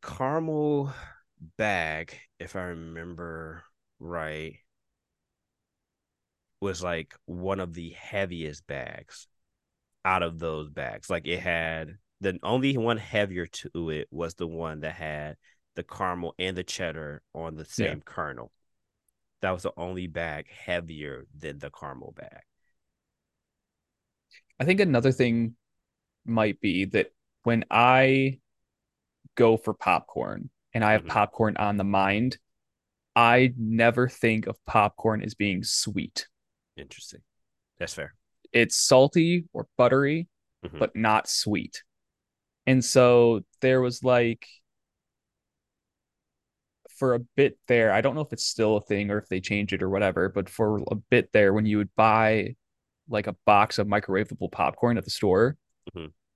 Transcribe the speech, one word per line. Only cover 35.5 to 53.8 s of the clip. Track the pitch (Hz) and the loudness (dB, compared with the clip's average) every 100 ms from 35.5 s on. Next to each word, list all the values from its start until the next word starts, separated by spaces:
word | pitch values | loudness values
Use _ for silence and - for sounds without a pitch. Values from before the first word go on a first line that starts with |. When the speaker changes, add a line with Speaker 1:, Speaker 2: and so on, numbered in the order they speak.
| 92 | -2
Speaker 2:
sweet. | - - 107 95 - - - _ _ _ _ - | -2 -4 -2 -4 -6 -8 -14 _ _ _ _ -20
Speaker 1:
Interesting. | 67 - - - _ _ _ _ _ - | -20 -20 -20 -20 _ _ _ _ _ -12
That's | 82 | -10
fair. | - 71 - _ _ - | -10 -14 -16 _ _ -2
Speaker 2:
It's | 120 117 - | 2 2 2
salty | - 131 139 175 165 175 165 | 6 6 6 4 2 0 -4
or | - - - | -10 -6 2
buttery, | 123 135 139 160 175 _ _ _ 87 | 2 4 0 -2 -6 _ _ _ -10
Speaker 1:
Mm-hmm. | 78 | -4
Speaker 2:
but | - 110 | -4 0
not | 113 107 - | 2 2 0
sweet. | - 107 101 - - - _ _ _ _ _ _ _ - | -4 -2 -4 -4 -14 -20 _ _ _ _ _ _ _ 2
And | 131 123 | 2 4
so | 135 123 120 117 110 - _ | 6 8 8 6 4 -2 _
there | 127 131 | 2 2
was, | 127 123 | 2 -2
like, | 131 123 117 110 - - _ _ _ _ _ _ _ _ _ _ _ _ _ _ _ _ _ _ _ _ _ _ _ - | 2 2 2 -2 -10 -20 _ _ _ _ _ _ _ _ _ _ _ _ _ _ _ _ _ _ _ _ _ _ _ -4
for | 131 120 | 0 0
a | |
bit | 120 - 139 - - | 0 2 2 2 0
there, | 120 110 | 4 4
I | 101 | 4
don't | 135 151 | 2 -2
know | |
if | 147 | -6
it's | - - | -6 -4
still | - 110 104 | 0 2 2
a | |
thing | - 101 101 | 0 -2 0
or | 104 | -2
if | - | -2
they | 92 | -4
changed | - 101 101 | -2 -2 -2
it | 98 | -2
or | 95 | 0
whatever, | 98 101 85 95 | 0 0 2 0
but | 101 95 | -2 -4
for | - 107 107 - | -2 0 0 -4
a | 107 | -6
bit | - 120 - | 2 2 4
there, | 107 98 | 4 6
when | 107 107 | 4 2
you | 107 | 0
would | 104 - | 0 2
buy, | 110 110 110 110 98 - _ _ _ _ - | 4 6 4 2 -2 -8 _ _ _ _ -6
like, | 107 104 | -4 -4
a | 92 - | -2 4
box | 104 110 | 6 6
of | - | 2